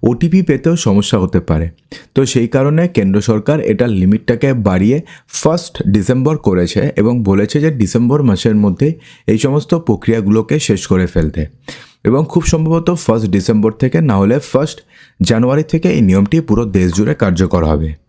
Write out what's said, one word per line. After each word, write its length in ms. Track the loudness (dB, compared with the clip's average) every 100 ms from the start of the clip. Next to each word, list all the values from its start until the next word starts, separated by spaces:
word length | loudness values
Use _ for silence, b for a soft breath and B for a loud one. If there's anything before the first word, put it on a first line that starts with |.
ওটিপি 380 | 2 2 2 2
পেতেও 340 | 2 0 0 0
সমস্যা 420 | 2 0 0 0
হতে 160 | 0 -2
পারে। 280 | -2 -2 -4 -8 _ B B
তো 80 | -2 0
সেই 220 | 0 0
কারণে 360 | 0 0 0 0
কেন্দ্র 300 | 0 0 0
সরকার 360 | 0 -2 0 -2 -2
এটার 200 | 0 0 2
লিমিটটাকে 480 | 2 0 0 -2 0
বাড়িয়ে 440 | 0 0 2 2 0 -4 B B -2
ফার্স্ট 320 | -2 -2 -6 -6 0
ডিসেম্বর 480 | 0 0 0 0 -2
করেছে 440 | 0 0 0 -2 -2 0
এবং 180 | 0 0
বলেছে 340 | 0 0 0 0
যে 60 | -2
ডিসেম্বর 480 | 0 -2 0 0 2
মাসের 320 | 2 0 0 2
মধ্যে 320 | 0 2 -2 -2 B B B
এই 120 | 0
সমস্ত 320 | 0 -2 0 -2
প্রক্রিয়াগুলোকে 760 | 0 -2 0 0 2 0 0 -2
শেষ 220 | 0 -2 0
করে 180 | 0 0
ফেলতে, 340 | 0 -2 -4 -8 _ B B B B
এবং 180 | 0 0 0
খুব 120 | -2 0
সম্ভবত 440 | -2 0 0 0 -2 0
ফার্স্ট 220 | 0 0 -2
ডিসেম্বর 360 | 0 0 0 0
থেকে 160 | -2 0
না 140 | 0 2
হলে 140 | 2 0 0
ফার্স্ট 260 | -2 -2 -8 _ b b b
জানুয়ারি 420 | -2 0 2 0
থেকে 240 | 0 -2 0
এই 120 | 2
নিয়মটি 360 | 2 2 2 0
পুরো 220 | 0 -2 0
দেশ 220 | 0 0 0
জুড়ে 160 | -2 0
কার্যকর 480 | 0 0 0 0 0
হবে। 240 | 0 -2 -8